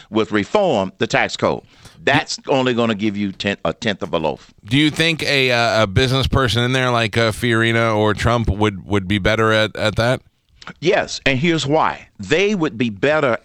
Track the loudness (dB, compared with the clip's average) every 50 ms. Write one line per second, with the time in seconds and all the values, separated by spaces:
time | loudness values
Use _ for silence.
0 | -16 _ -2 -2 -2 0 -2 -2 -2 0 0 2 2 2 2 2 0 -2 -2 -4
1 | -4 0 0 0 0 0 -2 -2 -2 -2 -2 -2 -8 _ _ -20 -20 -20 -20 -4
2 | -2 0 0 0 -2 -4 -10 -10 -4 -2 0 0 2 0 0 0 0 0 0 -2
3 | -2 -2 -2 -2 -4 -6 -6 -4 -4 -4 -4 -2 -4 -4 -4 -2 -4 -4 -4 -4
4 | -4 -4 -4 -2 -2 -2 -4 -6 -12 -20 _ _ -6 -2 0 2 2 2 2 0
5 | 0 0 0 -2 -2 -2 0 0 2 2 2 2 2 2 2 2 0 2 2 0
6 | 2 2 2 0 0 0 0 0 0 0 0 0 0 0 0 0 0 0 0 0
7 | 0 0 0 0 0 0 0 -2 0 0 2 2 2 2 2 2 2 2 2 2
8 | 2 0 0 0 0 0 0 2 0 -2 0 0 0 0 0 -4 -6 -2 -2 -2
9 | 0 0 -2 0 2 0 2 2 2 2 4 2 2 0 -2 -2 -2 -2 0 0
10 | 0 0 0 -2 -6 _ _ _ _ _ _ _ -20 -20 -14 -4 -2 0 0 0
11 | -2 -4 -8 -4 -2 -2 0 0 0 0 0 0 0 0 0 2 0 0 -2 -6
12 | -14 -20 _ -14 -2 0 2 2 2 0 0 -2 -2 -4 -2 -4 -4 -4 -2 0
13 | 0 2 2 2 2 0 0 0